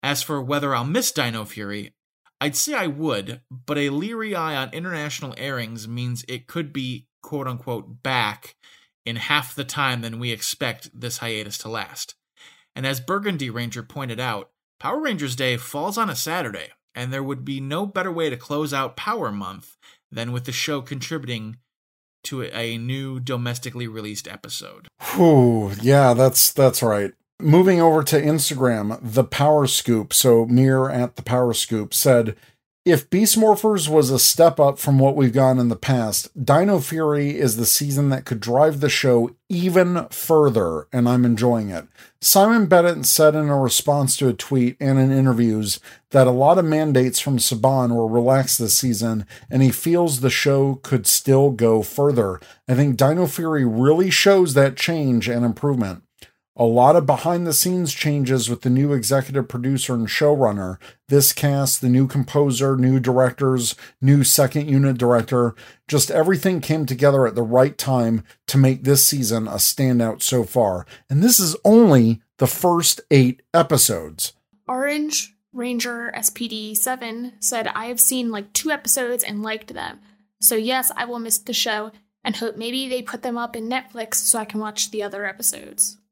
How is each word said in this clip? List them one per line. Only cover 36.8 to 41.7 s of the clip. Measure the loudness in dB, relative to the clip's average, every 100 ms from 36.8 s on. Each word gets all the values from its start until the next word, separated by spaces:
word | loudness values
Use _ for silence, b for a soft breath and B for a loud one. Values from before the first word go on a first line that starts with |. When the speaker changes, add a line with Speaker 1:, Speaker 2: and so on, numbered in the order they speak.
| -2 -2 0 0 -2 0
Speaker 2:
is | -2 0
the | 0
season | 0 0 0 0
that | 0
could | -4 -8
drive | -2 4 4 2
the | -2
show | 0 2 2 2 -6 _
even | -2 2 2 2 0 -4
further, | -10 2 4 4 2 -2 -4 -6
and | -2 2
I'm | 2
enjoying | 2 2 2 0 -2